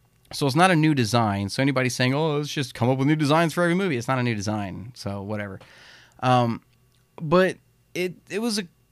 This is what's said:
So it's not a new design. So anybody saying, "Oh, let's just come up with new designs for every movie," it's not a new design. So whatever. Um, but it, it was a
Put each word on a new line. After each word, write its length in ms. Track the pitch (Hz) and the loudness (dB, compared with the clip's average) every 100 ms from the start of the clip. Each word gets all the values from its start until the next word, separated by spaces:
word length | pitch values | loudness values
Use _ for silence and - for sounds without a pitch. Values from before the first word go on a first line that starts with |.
| _ _ - | _ _ -14
So 140 | - 143 | -4 0
it's 100 | 139 | 4
not 140 | 185 | 4
a 60 | 165 | 6
new 180 | 156 | 4
design. 560 | 143 107 120 110 101 98 | 2 2 2 2 0 -2
So 120 | - | -2
anybody 280 | 139 131 127 | 0 0 -2
saying, 240 | 120 127 | 0 -2
"Oh, 240 | 139 160 147 | 0 -2 -2
let's 140 | 147 | -4
just 220 | - 123 | -6 -6
come 140 | - 123 | -2 0
up 100 | 131 | 2
with 80 | 135 | 2
new 80 | |
designs 380 | 156 139 156 165 | 2 4 4 2
for 100 | 175 | 2
every 120 | 175 | 0
movie," 220 | 175 196 123 | 0 0 -2
it's 120 | 113 | -2
not 100 | 131 | -2
a 40 | |
new 120 | 120 | 0
design. 560 | 107 101 107 98 92 104 | -2 -4 -4 -6 -10 -14
So 280 | - 101 101 | -12 -10 -8
whatever. 380 | 98 107 101 98 - - - - - - | -8 -8 -8 -12 -18 -20 -20 -20 -20 -4
Um, 420 | 127 127 117 110 _ _ _ _ _ - | 2 2 2 -2 _ _ _ _ _ -10
but 380 | 156 180 185 - _ _ _ | 0 2 2 -2 _ _ _
it, 220 | 165 180 170 - | -8 -8 -8 -8
it 120 | 185 | -4
was 180 | 233 214 | -2 -4
a 80 | 175 _ _ | -6 _ _